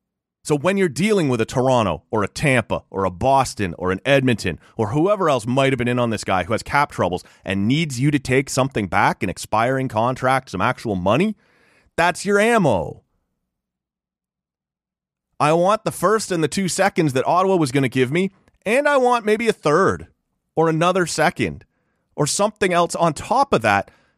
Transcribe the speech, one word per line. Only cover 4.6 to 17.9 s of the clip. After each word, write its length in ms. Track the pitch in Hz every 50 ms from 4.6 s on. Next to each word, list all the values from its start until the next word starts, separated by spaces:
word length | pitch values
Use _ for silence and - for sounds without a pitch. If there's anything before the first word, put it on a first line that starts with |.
| _ _ _
or 140 | - 110 98
whoever 380 | 120 151 165 196 214 202 185 156
else 160 | 139 123 107
might 280 | 117 123 139 135 135 135
have 40 |
been 120 | 131 120 123
in 100 | 123 123
on 120 | 120 117
this 120 | 110 104 -
guy 220 | - 95 90 90
who 80 | 92 113
has 100 | 101 -
cap 280 | - - 143 147 -
troubles 340 | - - 104 87 90 87 - - _ _ -
and 240 | - 98 98 98
needs 320 | 110 135 156 170 147 127 117
you 100 | 135 151
to 80 | 147 139
take 300 | 139 - 127 131 135 -
something 380 | - - 127 135 - 123 101
back, 340 | 85 - 98 117 147 180 -
an 80 | - 92
expiring 600 | 82 - - - - 107 113 123 135 131 131 123
contract, 600 | 107 107 117 123 131 - 131 127 131 131 - -
some 120 | - 92
actual 340 | 98 120 127 - - 117 98
money, 400 | 92 87 98 110 143 196 220 208 - _ _ _ _ _ _ _ _ _ _ _
that's 280 | - 165 180 170 - -
your 140 | 190 202 202
ammo. 640 | 208 233 240 220 180 139 107 87 73 - - - _ _ _ _ _ _ _ _ _ _ _ _ _ _ _ _ _ _ _ _ _ _ _ _ _ _ _ _ _ _ _ _ _ _ _ _ _ _ _ _ _ _ _ _ _ _ _ -
I 100 | 131 147
want 320 | 160 170 175 190 214 214 -
the 80 | 165
first 400 | - - 170 185 220 220 - -
and 100 | 185 165
the 60 | 156
two 220 | 139 - 196 196 165
seconds 420 | - - 185 196 - - 165 147 123
that 140 | 131 -
Ottawa 300 | 110 160 180 190 190 190
was 160 | 175 156 127 120
gonna 160 | 139 135
give 220 | 123